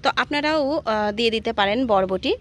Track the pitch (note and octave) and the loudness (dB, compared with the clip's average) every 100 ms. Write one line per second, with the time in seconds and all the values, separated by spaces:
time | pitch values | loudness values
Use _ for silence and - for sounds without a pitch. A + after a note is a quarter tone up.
0 | - - - D4 D4+ D#4 C4+ D4+ - G#3+ | 0 -2 -2 -2 0 0 0 -2 -2 -2
1 | G#3 G#3 A#3 A3 A3 A3 G3 A3 C4 G3 | -2 0 0 0 -4 0 0 2 2 2
2 | F#3+ F#3+ C4+ A#4+ | 2 -2 -2 -4